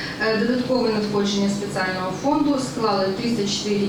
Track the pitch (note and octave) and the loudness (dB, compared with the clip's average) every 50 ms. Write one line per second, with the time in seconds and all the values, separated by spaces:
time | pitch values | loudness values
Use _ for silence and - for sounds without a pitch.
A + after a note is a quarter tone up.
0 | - - - - G#3+ A3 A3 G#3 A#3 A#3+ B3+ B3 B3 B3+ B3+ A#3 A3+ A3 G#3+ G#3 | -6 -6 -4 -2 0 0 2 2 2 2 2 0 0 2 2 2 2 2 2 0
1 | G#3 G3+ G3+ G3+ G3+ G3+ G3+ G3+ G3+ G3+ G3+ G3+ G3+ F#3+ F#3 F#3+ F#3+ F#3+ F#3 F3+ | 0 0 0 0 0 2 2 2 2 2 0 -2 -4 -4 -2 -2 -2 -2 -2 -2
2 | F#3 F#3+ F#3 - - - - D#4 C#4 C#4+ C#4 B3+ - - - A#3 A3 G#3+ G3+ G3 | -4 -4 -4 -2 0 0 2 2 2 2 0 0 -2 -4 -4 -2 0 2 2 2
3 | F#3+ G3 G3 A#3+ A#3+ A#3+ G#3+ G3+ G3+ G3+ - - - G#3 G#3 G3+ G3+ | 0 0 0 -2 -2 -2 0 0 0 -2 -2 -2 -2 0 0 0 0